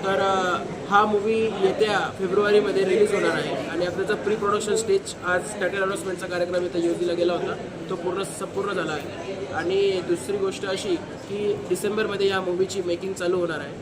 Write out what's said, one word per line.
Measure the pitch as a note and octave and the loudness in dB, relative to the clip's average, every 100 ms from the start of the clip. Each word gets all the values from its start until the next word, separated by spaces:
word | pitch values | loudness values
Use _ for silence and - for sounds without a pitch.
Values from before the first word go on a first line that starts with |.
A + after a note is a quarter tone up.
| F#3+ | 0
तर, | F#3+ | 2
अ, | G3 F#3+ F#3 F3 - - - | 2 2 2 0 -4 -8 2
हा | G3+ G#3+ | 4 4
मूवी | G#3 G#3 A3+ A3 | 2 2 2 2
येत्या | G#3+ F#3+ - G#3+ G3 G3 - | 2 2 4 2 2 0 -2
फेब्रुवारीमध्ये | F#3+ G3 G#3 G#3 G3+ F#3+ F#3+ | 0 2 6 6 4 2 4
रिलीज | G#3+ G3+ | 4 4
होणार | G3 E3+ | 4 2
आहे | D#3+ D3+ - - | 2 -2 -2 -4
आणि | E3 F3+ | -2 -2
आपला | F3 | -2
जो | F#3+ G#3 | -2 0
प्री | G3 G#3+ | 0 0
प्रोडक्शन | G3+ G#3 G#3 G#3 | 2 0 2 0
स्टेज | A3 G3 - - F3 | 2 0 0 -6 0
आज | F3+ F3 - | 0 0 -2
कॅटेल | F3+ G3 | -2 0
अनाउन्समेंटचा | F#3+ G3 F#3+ F3+ F3+ | 0 0 -4 -6 -4
कार्यक्रम | F3+ F3 F3+ F3 | -2 0 0 0
इथं | F3 | 0
योजीला | E3+ E3 F3 | 0 0 0
गेला | E3+ F3 | 2 2
होता, | E3+ - - - - E3 | 2 -2 -6 -8 -10 -8
तो | F3+ | -4
पूर्ण | F3 F#3 | -2 -2
संपूर्ण | F#3+ - F3+ G3 G3 | -4 -6 -6 -4 -2
झाला | F#3 D#3+ | -2 -2
आहे. | D3+ - - - F#3+ - | -4 -6 -8 -8 -8 -6
आणि | - E3 G3 G3 F#3 E3+ | -4 0 2 2 2 0
दुसरी | E3+ - G3+ | -2 0 -2
गोष्ट | F#3+ - G3 | -2 -2 -4
अशी | F#3+ G3 E3 | -4 0 -2
की | - - - G3+ G#3 - - | -2 -12 -8 -2 0 -2 0
डिसेंबरमध्ये | F3+ G#3 G#3+ G#3 G3 G3 | -2 0 0 -2 2 2
या | F#3+ | 2
मूवीची | F3+ F3+ F#3 G3 | 0 -2 -2 -4
मेकिंग | F3 E3+ F#3+ | -2 -2 -4
चालू | F#3+ F3 F#3 | -2 0 2
होणार | F3 D3+ | 0 -4
आहे | C#3+ C#3+ | -8 -12